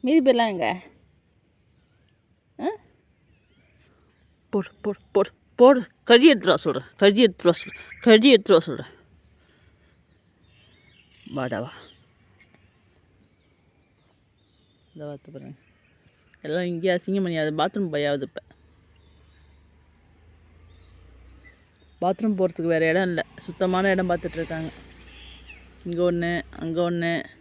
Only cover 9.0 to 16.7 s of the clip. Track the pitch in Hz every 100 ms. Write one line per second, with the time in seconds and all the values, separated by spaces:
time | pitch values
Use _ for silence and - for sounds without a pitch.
9 | _ _ _ _ _ _ _ _ _ _
10 | _ _ _ _ _ _ _ _ _ _
11 | _ _ - 139 127 110 123 - - _
12 | _ _ _ _ - _ _ _ _ _
13 | _ _ _ _ _ _ _ _ _ _
14 | _ _ _ _ _ _ _ _ _ 160
15 | 147 143 - 147 135 143 _ _ _ _
16 | _ _ _ _ 151 165 180